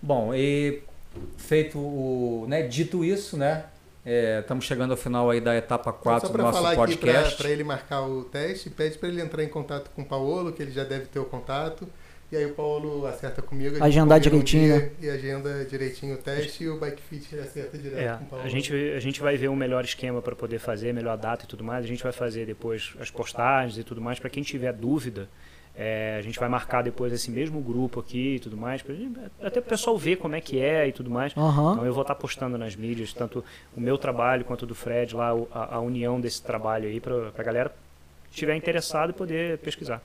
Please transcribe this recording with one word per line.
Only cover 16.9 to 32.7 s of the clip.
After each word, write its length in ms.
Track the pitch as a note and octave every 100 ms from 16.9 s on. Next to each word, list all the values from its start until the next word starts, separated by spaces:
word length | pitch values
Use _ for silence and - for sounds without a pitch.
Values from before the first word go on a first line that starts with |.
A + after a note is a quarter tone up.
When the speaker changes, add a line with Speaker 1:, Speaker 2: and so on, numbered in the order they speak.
| C#3
Speaker 2:
Fit 360 | - D3+ C#3 D3+
acerta 400 | C3+ D3+ C3 D3+
direto 220 | C#3 B2+
Speaker 4:
É, 160 | B2+ A#2
Speaker 2:
com 80 |
o 20 | C3+
Paulo. 180 | C3
Speaker 4:
a 40 | B2+
gente, 240 | B2 C#3
a 240 | C#3+ D3 C#3+
gente 220 | B2 C3+
vai 160 | C#3+ C#3+
ver 100 | C3+
o 80 |
melhor 300 | C3+ C3 B2+
esquema 360 | B2 - B2+ B2
pra 140 | A#2+
poder 240 | A2+ A#2 A2+
fazer, 340 | - G#2+ A2+
melhor 240 | A#2+ A#2 A2
data 280 | A2 A#2
e 20 | -
tudo 160 | G#2+
mais. 220 | A2 B2
A 40 | A#2
gente 140 | A#2+
vai 80 | C3
fazer 320 | B2 A#2+ A2+
depois 500 | A2+ G#2+ A#2 A2 - -
as 100 | A#2+
postagens 680 | - A2+ - A#2+ C3+ B2+ G#2+
e 60 |
tudo 160 | A2+ A#2
mais. 180 | A#2 B2
Pra 100 | C3
quem 140 | C3
tiver 300 | C#3+ C#3 B2
dúvida, 560 | A2+ A#2 D3 B2 G#2 G2 - - - - -
é, 380 | A2 A2 G#2+ G#2+
a 40 |
gente 160 | G#2 A#2
vai 80 | B2
marcar 340 | A#2+ - B2
depois 300 | B2 - B2
esse 180 | A#2+ -
mesmo 300 | A#2 D#3 D#3
grupo 400 | C3 A#2+ B2+ B2
aqui 360 | A2 B2 C3 C3+
e 40 |
tudo 160 | A#2+ G#2+
mais, 260 | A#2 C3+
pra 100 | -
gente, 220 | C#3+ C4 A#3+ G#3+ -
até 200 | G3+ A#3
pro 100 | A#3+
pessoal 260 | A3 - A3
ver 200 | C#3+ F#3
como 180 | E3+
é 60 | D3+
que 180 | - C3
é 300 | C3+ D#3+ C#3+
e 40 |
tudo 160 | B2 B2+
mais. 240 | A#2+ C#3 D3
Speaker 3:
Aham. 380 | D#3 C#3+ D3+
Speaker 4:
Então 120 | G#3+ A#2+
eu 60 |
vou 100 | B2
tá 100 | C3+
postando 440 | C#3+ B2+ - C3 B2
nas 160 | A2+